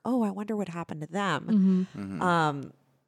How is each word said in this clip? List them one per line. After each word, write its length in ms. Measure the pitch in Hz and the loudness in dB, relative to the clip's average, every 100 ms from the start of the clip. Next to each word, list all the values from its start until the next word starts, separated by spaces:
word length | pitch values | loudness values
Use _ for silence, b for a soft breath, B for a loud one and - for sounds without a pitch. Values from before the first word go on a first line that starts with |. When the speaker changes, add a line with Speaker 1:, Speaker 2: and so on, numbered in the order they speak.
Speaker 1:
"Oh, 200 | - 254 | -2 0
I 60 | 214 | 0
wonder 260 | 190 208 214 | -2 -6 -4
what 120 | 180 | -4
happened 320 | 170 165 156 | -6 -8 -10
to 40 | 151 | -6
them." 800 | 175 202 147 - 214 190 185 185 | -4 -2 -2 2 4 6 4 0
Speaker 2:
Mm-hmm. 60 | - | -6
Speaker 3:
Mm-hmm. 200 | 196 190 | -8 -2
Speaker 1:
Um, 500 | 180 170 156 143 127 - _ _ | 2 4 2 0 -8 -16 _ _